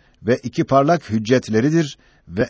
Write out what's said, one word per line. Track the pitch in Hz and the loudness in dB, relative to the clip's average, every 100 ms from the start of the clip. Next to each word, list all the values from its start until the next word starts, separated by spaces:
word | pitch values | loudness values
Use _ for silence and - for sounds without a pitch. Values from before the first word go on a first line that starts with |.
| _ _ | _ _
ve | 98 127 | -2 -2
iki | 120 - | -2 -4
parlak | 160 135 143 170 - | 0 2 2 0 -2
hüccetleridir | 110 107 127 117 110 135 160 147 - _ _ - | -4 0 0 2 0 2 0 -2 -8 _ _ -8
ve | 175 | -6